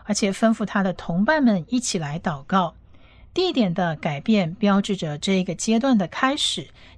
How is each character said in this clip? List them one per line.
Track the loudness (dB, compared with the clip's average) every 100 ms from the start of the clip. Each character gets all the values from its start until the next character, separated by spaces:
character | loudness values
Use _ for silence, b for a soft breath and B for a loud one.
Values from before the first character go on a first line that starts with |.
而 | -6
且 | -2 -2
吩 | 2 2
咐 | 2 -2
他 | -2
的 | -2
同 | -4 -4 0
伴 | 2 4
们 | 4 2 0
一 | -4
起 | -2 -4
来 | -4 -4
祷 | -4 -6
告。 | -2 0 0 -4 -20 b b b b
地 | -2 0
点 | 2 0
的 | 0 -2 -2
改 | -4 -4
变 | 0 2 2 0
标 | 2 2
志 | 0 -4
着 | -4 -4
这 | 0 0
个 | 0 -4
阶 | 0 2
段 | 4 2
的 | 2
开 | 0 -2 0
始， | -2 -4 -10 b b